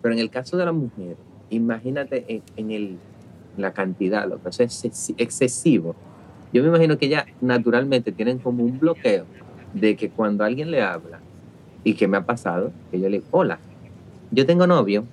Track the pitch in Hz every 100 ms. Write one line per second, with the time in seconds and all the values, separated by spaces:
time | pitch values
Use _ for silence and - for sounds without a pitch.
0 | 117 117 113 127 131 180 175 165 123 107
1 | 90 - - - - 113 117 113 123 143
2 | 135 123 120 110 - - 107 107 101 90
3 | - - - - - 98 95 98 95 90
4 | 92 104 95 95 90 - 120 - 117 -
5 | - - 117 - 131 - 170 107 82 -
6 | - - - - - 120 151 165 160 147
7 | 139 151 - - 127 120 117 120 139 131
8 | 113 95 113 127 127 120 120 131 160 165
9 | 117 - - - - - - 98 107 101
10 | 101 - 107 104 107 131 160 143 98 82
11 | 85 82 - - - - - - 107 101
12 | 98 98 90 120 95 87 82 - - 92
13 | 95 101 - 180 139 82 - - - -
14 | - - - 131 135 175 180 170 101 101
15 | 120